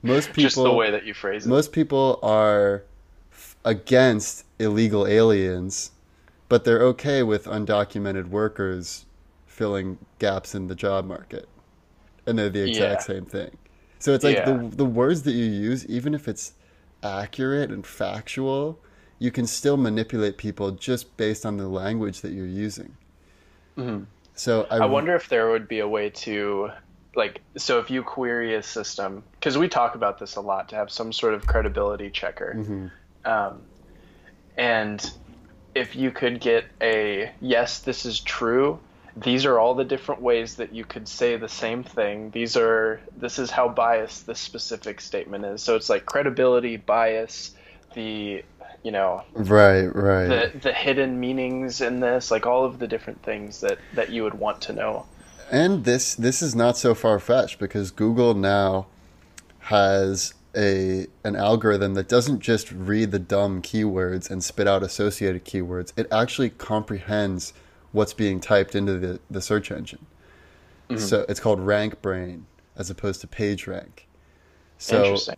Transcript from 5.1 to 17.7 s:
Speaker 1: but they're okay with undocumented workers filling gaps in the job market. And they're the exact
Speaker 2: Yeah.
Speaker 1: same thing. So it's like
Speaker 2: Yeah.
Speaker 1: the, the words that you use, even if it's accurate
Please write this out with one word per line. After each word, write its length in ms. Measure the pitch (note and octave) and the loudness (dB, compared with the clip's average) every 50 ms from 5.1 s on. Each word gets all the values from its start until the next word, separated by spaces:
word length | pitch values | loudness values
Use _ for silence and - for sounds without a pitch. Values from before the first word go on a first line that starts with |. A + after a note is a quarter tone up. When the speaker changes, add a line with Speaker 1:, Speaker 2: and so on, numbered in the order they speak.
| G#2 A2 A2+ A2+ G#2+ G2 F#2+ F#2 F2+ F2+ F2+ F#2+ - - - - _ _ _ _ _ _ _ _ _ _ _ _ | 6 6 8 6 6 4 2 0 -2 -4 -6 -6 -6 -8 -10 -10 _ _ _ _ _ _ _ _ _ _ _ _
Speaker 1:
but 160 | B2 A#2 - | 2 4 6
they're 180 | A#2+ A2+ A2+ | 4 4 6
okay 400 | A#2+ B2+ B2 - - C#3+ C#3+ C3+ B2 | 6 4 4 2 -2 0 2 2 2
with 220 | A2 G#2+ G2 - | 2 2 0 0
undocumented 840 | - G2+ G#2+ G#2 G2 G#2+ G#2 G#2 - - G#2 G2+ G2+ G2 F#2+ F#2 F2 | -4 -4 -4 0 0 2 2 0 0 -4 -6 -4 -4 -4 -4 -6 -4
workers 760 | F#2+ G#2 G#2+ G#2+ G#2+ - G2 F#2+ F#2 F#2 F2 - - - - - _ _ _ _ _ _ _ | -2 -2 -2 -2 -2 -4 -4 -4 -4 -6 -8 -10 -14 -16 -18 -20 _ _ _ _ _ _ _
filling 520 | _ - - A2+ G#2 G2+ G2 F#2 F#2+ F#2 - - _ _ _ | _ -8 -4 -2 -2 -2 -2 -4 -6 -8 -10 -16 _ _ _
gaps 340 | G#2+ G2+ G2 F#2+ - - - | 0 0 0 -2 -6 -8 -8
in 140 | G2+ F#2+ F2+ | -8 -6 -6
the 80 | F#2+ | -8
job 300 | - - G2+ G2 F#2+ F#2 | -4 -2 0 0 0 -2
market. 420 | F#2 F#2+ - - - - F#2 - _ _ - _ _ _ _ _ _ _ _ _ _ _ _ _ | -4 -10 -12 -14 -14 -14 -14 -14 _ _ -20 _ _ _ _ _ _ _ _ _ _ _ _ _
And 120 | - A2+ A2+ | -2 0 0
they're 120 | G#2 G2+ | 0 0
the 180 | F#2 G2+ G2 F#2+ | 0 0 0 0
exact 320 | A2+ G#2+ G2+ G2+ G2+ F#2+ - - | 2 2 2 2 2 -2 -2 -4
Speaker 2:
Yeah. 60 | G2 | -6
Speaker 1:
same 100 | F#2+ F#2 | -8 -8
thing. 320 | - G2 G2 F2+ - - - _ _ _ _ _ _ _ _ | -8 -10 -10 -10 -10 -14 -20 _ _ _ _ _ _ _ _
So 140 | - C#3+ | 0 2
it's 100 | C3+ C3 | 2 4
like 140 | - C#3+ C3+ | 4 4 4
Speaker 2:
Yeah. 160 | G2+ F2+ C3+ | 4 2 2
Speaker 1:
the, 240 | C3+ B2 A#2+ A2+ G2+ | 0 0 -2 -6 -2
the 80 | - C#3 | -2 0
words 380 | B2+ A2+ A#2 B2 C#3+ F3+ D#3+ | 0 2 2 2 2 2 0
that 100 | C3+ D3 | 0 -2
you 120 | A#2+ A#2+ A#2 | 0 0 0
use, 380 | A2+ G#2 G2+ G#2 A2+ B2+ B2+ C#3 | 0 -2 -2 -2 -2 -2 -4 -6
even 280 | - A2 B2 B2 D3 D3+ | -6 -6 -4 -4 -4 -4
if 140 | D3 D3 - | -4 -6 -8
it's 240 | G#2 - - - _ _ _ _ _ _ _ _ _ _ | -8 -8 -10 -16 _ _ _ _ _ _ _ _ _ _
accurate 680 | - G#2 F#2+ G2 G#2 - - - C3 C3 C#3 C#3+ C#3+ - | -8 -6 -6 -6 -8 -8 -6 -4 -2 -2 0 -2 -2 -4